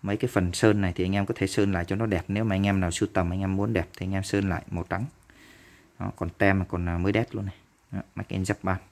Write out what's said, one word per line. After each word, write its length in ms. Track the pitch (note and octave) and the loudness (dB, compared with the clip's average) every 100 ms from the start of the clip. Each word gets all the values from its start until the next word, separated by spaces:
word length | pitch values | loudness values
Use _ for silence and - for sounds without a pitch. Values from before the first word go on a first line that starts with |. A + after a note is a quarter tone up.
Mấy 140 | G2+ G#2 | -2 -2
cái 120 | B2 | 0
phần 240 | - F2+ | 2 0
sơn 280 | F2 A2 G#2 | 4 4 6
này 120 | F#2+ F2 | 2 0
thì 80 | |
anh 100 | F2+ | 0
em 120 | G2 G2 | 2 0
có 80 | A2+ | 0
thể 100 | F#2+ | 0
sơn 260 | - G2+ | 2 2
lại 120 | F#2 | 2
cho 120 | F2 F#2+ | -2 -2
nó 100 | A2+ | 0
đẹp. 180 | F#2+ - | -2 0
Nếu 160 | G2+ | -2
mà 100 | A2+ | 2
anh 120 | F#2+ G2+ | 2 2
em 140 | G2 | 2
nào 100 | F2+ | 0
sưu 180 | D#2+ G#2 | 0 0
tầm, 200 | - F2 | 0 0
anh 80 | F#2 | 0
em 160 | F#2+ F#2+ | -2 0
muốn 160 | G#2+ | 0
đẹp 160 | G2+ E2 - | 0 -2 -6
thì 100 | F#2 | -4
anh 60 | |
em 100 | G2 | -4
sơn 260 | F#2+ G2+ G2 | 0 0 2
lại 140 | E2+ - | -2 -4
màu 140 | F2 E2 | -8 -4
trắng. 140 | F#2 C3 - _ - - - - - - _ | -4 -6 -10 _ -20 -20 -20 -20 -20 -20 _
Đó, 140 | F#2+ - | -10 -6
còn 120 | F#2 | -8
tem 340 | - G2 G2 | 2 2 4
còn, 240 | F#2 F2+ F2 | 0 -2 -2
à, 100 | E2+ | 0
mới 140 | F#2 | 0
đét 220 | G#2 A2+ | 0 -2
luôn 120 | G#2+ G2+ | -4 -8
này. 80 | - _ _ _ | -10 _ _ _
Đó, 80 | F#2+ - | -10 -10
Make 220 | - G2+ F#2+ | -12 -6 -4
in 60 | |
Japan. 340 | F#2 G2+ F#2+ F#2 - | -2 -2 -2 -4 -6